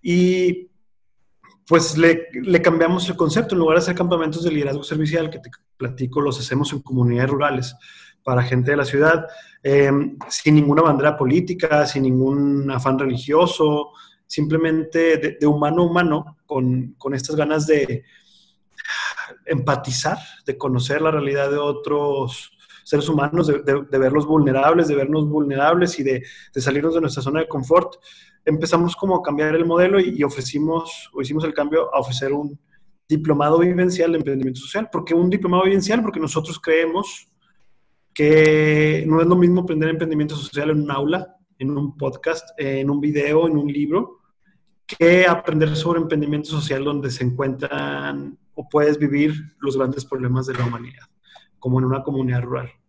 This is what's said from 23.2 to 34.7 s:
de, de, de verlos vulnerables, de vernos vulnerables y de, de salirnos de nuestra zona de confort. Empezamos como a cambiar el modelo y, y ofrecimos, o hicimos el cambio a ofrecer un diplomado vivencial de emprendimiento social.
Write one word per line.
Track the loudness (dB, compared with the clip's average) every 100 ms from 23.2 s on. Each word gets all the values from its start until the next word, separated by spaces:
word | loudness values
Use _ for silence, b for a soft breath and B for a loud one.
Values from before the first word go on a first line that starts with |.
| 0 0 2
de, | 2
de, | 2 0 0
de | 2
verlos | 2 2
vulnerables, | 2 4 4 4 4 4 2
de |
vernos | 0 0 0 0
vulnerables | 0 -2 2 2 4 2 0
y |
de, | -2 -2 -4 B B
de | -4
salirnos | -2 0 0
de | 0
nuestra | -2 -4
zona | -4 -2
de | -2
confort. | -6 2 2 2 -12 b b b b
Empezamos | -2 0 2 2 2
como | 0 0 0
a |
cambiar | -2 -2 0 0
el |
modelo | 2 2 4 4
y, | 0 0
y |
ofrecimos, | -2 -4 -8 -4 -2 -2 -6 -14 -16
o | -10
hicimos | -6 -4
el | -4
cambio | -4 -2 0 0
a | -4
ofrecer | -4 -6 -4
un | -4 -6 -12 _ _ -20 _ _
diplomado | -2 0 0 2 4
vivencial | 2 2 0 0 0
de | 0
emprendimiento | -2 -4 -4 -6
social. | -8